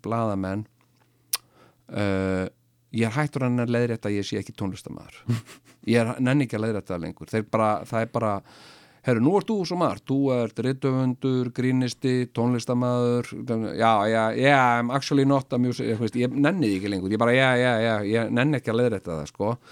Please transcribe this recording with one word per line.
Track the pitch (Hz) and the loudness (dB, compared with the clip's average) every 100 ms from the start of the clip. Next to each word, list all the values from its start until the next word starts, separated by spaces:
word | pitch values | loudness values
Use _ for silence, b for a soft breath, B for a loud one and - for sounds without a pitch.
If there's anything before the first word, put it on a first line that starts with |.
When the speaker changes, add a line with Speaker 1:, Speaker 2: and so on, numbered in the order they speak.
Speaker 1:
blaðamenn, | - 113 113 98 95 98 107 _ _ _ _ _ _ - b b b b - | -6 -2 -2 -2 -4 -4 -8 _ _ _ _ _ _ -10 b b b b -10
eh, | - 101 95 95 92 95 _ _ _ _ | -4 -2 0 -2 -2 -4 _ _ _ _
ég | 110 113 | -2 -2
er | |
hættur | 123 147 139 127 | -2 -4 -2 -2
að | 123 120 | -2 0
leiðrétta | 120 120 113 104 | 0 -2 -4 -4
að | 101 | -4
ég | 98 | -4
sé | 104 | -6
ekki | 98 - | -8 -8
tónlistarmaður. | 98 90 - - - - - | -8 -8 -12 -16 -16 -12 -4
Speaker 2:
<laughs> | 117 - - _ _ - | -4 -6 -20 _ _ 0
Speaker 1:
Ég | 117 | 2
er, | 113 120 | 2 0
nenni | 127 147 | 0 2
ekki | 123 110 | 0 -2
að | 110 | -4
leiðrétta | 104 - | -4 -6
það | 90 | -8
lengur. | 80 - - | -8 -12 -6
Þeir | 110 107 | -6 -2
bara, | 110 110 107 - | 0 2 0 -2
það | 113 | -4
er | 117 | -2
bara, | 120 110 98 - B B B B B | -2 -2 -2 -8 B B B B B
"Herru, | - 117 | 0 2
nú | 131 196 | 4 2
ert | - | 0
þú | 214 | -2
svo | 170 180 | -2 -2
margt, | 156 98 | -2 -2
þú | - 139 139 | -4 0 0
ert | 127 113 - | 0 -2 -2
rithöfundur, | 120 135 135 131 127 123 135 127 123 123 | -4 -2 -2 0 0 0 0 0 -2 -2
grínisti, | 127 131 123 - 131 127 123 - | 0 2 0 -2 -2 0 -2 -2
tónlistarmaður," | 120 123 120 123 123 123 123 120 117 - 123 113 110 71 | 0 0 0 0 0 0 2 0 -2 -8 -4 -4 -2 2
já, | 113 110 | 4 4
já, | 107 113 110 113 | 4 2 0 2
"yeah, | 135 139 123 120 | 4 4 4 2
I'm | 120 | 0
actually | 135 - 143 | -2 0 2
not | 135 139 131 | 4 2 0
a | 127 | 0
music," | 123 120 117 | 0 0 -2
ég, | 110 | -2
veist, | 110 123 | -2 0
ég | 123 127 | -2 2
nenni | 143 190 113 | 2 2 0
því | 95 | 0
ekki | 101 | 0
lengur, | 98 95 | -2 0
ég | 107 | 2
bara, | 117 | 4
"já, | 127 131 123 | 4 4 4
já, | 123 113 | 2 2
já," | 113 107 | 2 0
ég | 104 113 110 | 0 0 0
nenni | 120 143 135 | 0 2 0
ekki | 117 | 0
að | 113 | 0
leiðrétta | 123 98 87 80 | 0 0 -6 -8
það, | 73 | -8
sko. | - 104 123 B | -4 -4 -4 B